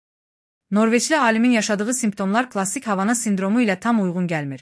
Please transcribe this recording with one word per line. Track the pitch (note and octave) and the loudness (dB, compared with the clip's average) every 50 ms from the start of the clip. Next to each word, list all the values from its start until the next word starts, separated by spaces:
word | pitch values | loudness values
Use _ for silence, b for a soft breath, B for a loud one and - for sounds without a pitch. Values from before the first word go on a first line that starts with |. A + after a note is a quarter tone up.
| _ _ _ _ _ _ _ _ _ _ _ _ _ - | _ _ _ _ _ _ _ _ _ _ _ _ _ -2
Norveçli | G3 G#3 A3 A3+ A3+ B3 A#3 - D#4+ D4+ | 0 2 2 4 2 2 2 2 0 2
alimin | C4 A3+ A3 A3 A#3 B3 | 2 2 2 2 4 4
yaşadığı | B3 A3 G#3 - G#3+ F#3+ G#3 A3 B3+ | 2 2 2 0 -2 -2 -2 -2 -2
simptomlar | B3 - G#3+ G3 - G3 F#3+ G3 A#3 B3+ B3 | -2 -2 -2 -2 -2 -2 -2 0 0 -2 -2
klassik | - G3+ F#3+ F#3+ - C#4 - | -2 -4 -4 -4 -4 -6 -4
havana | A3 G3+ F#3 F#3+ G#3 B3 | -4 -2 0 0 0 0
sindromu | A#3 - A3+ G3+ F#3 F#3+ F#3+ G#3 B3 | -2 -2 -2 -2 -2 0 0 0 2
ilə | B3 G#3 F#3 F#3 | 2 0 0 -2
tam | - A#3 A#3+ A3 | 0 0 0 2
uyğun | G3 F3+ E3+ F3+ F3+ E3+ | 0 0 0 -2 -2 -2
gəlmir. | E3+ D#3 D3 C#3 C3+ C3 | -2 -4 -4 -6 -8 -12